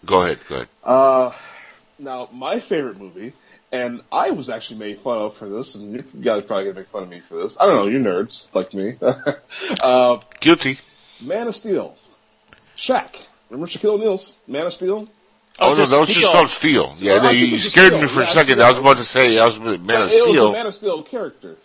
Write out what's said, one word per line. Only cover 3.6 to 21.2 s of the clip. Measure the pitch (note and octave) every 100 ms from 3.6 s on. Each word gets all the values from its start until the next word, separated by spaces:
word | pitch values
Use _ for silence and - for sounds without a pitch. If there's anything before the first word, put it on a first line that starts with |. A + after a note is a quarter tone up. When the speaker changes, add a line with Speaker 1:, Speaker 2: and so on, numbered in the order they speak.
| _
Speaker 2:
and | B2+ B2 A#2+ _
I | D3 G4
was | A#3+ B2
actually | A2+ - A2
made | G#2+ G2+
fun | C3 A2+
of | G#2+ -
for | G#2
this, | G#2 A#2+ G2+
and | G2+
you | A#2 - G#2+
guys | G2 G#2
are | G2+
probably | G2+
gonna | G2 F#2
make | F#2
fun | G#2
of | F#2
me | F2
for | _ E2
this. | G2 -
I | G3+
don't | D3
know, | G2+
you're | C3
nerds | A#2 F2+ A2+ - -
like | F#2+ F#2
me. | G2 G2 B2
<laughs> | D3 C3 D3 - _ - - -
Uh, | C3 B2+ B2 A#2+ _ -
Speaker 1:
Guilty. | D#3 E3 C3+ C3+ _ _ _ _
Speaker 2:
Man | A#2+ G3 A#3+
of |
Steel. | - A3 F3 E2+ _ _ _ _ _ _ _ _ -
Shaq. | - B3+ - - - _ _
Remember | B2 E3+
Shaquille | - G#3
O'Neal's | G#3 A3 F#3+ - _ -
Man | C#3 E3+
of |
Steel? | E3+ F#3 G#3 G#3+ _ _ _ _ -
Speaker 1:
Oh, | C3+
Speaker 3:
Oh, |
Speaker 1:
no, | D3
Speaker 3:
just | C#3
Speaker 1:
that | C#3
was | D#3
just | F3
Speaker 3:
Steel. | D#3+
Speaker 1:
called | E3+ D3+
Steel. | - D#3 C3 C#2 D2+
Yeah, | G2
Speaker 2:
Oh, | G2
I |
Speaker 1:
no, | B2
Speaker 2:
think | B2
Speaker 1:
you, |
Speaker 2:
it | B2
Speaker 1:
you |
Speaker 2:
was | A2+
just | - -
Speaker 1:
scared | F#3
Speaker 2:
Steel. | D#3+
Speaker 1:
me | D3
for | C3+
a |
Speaker 2:
Yeah, | C3
Speaker 1:
second. | D#3+ C#3
Speaker 2:
Steel. | C3+ A#2+
Speaker 1:
I |
was | B2
about | C#3 C3
to |
say, | A#2 B2+ B2+ A2+
I |
was | A#2 G#2+
Man | A2+ F#2 F2
Speaker 2:
Yeah, | A#2
Speaker 1:
of | G#2
Speaker 2:
it | A3
was | A#3+
Speaker 1:
Steel. | D3+ G#2+
Speaker 2:
a |
Man | A3 G#3+
of |
Steel | G3 G#3 D#3+
character. | - B3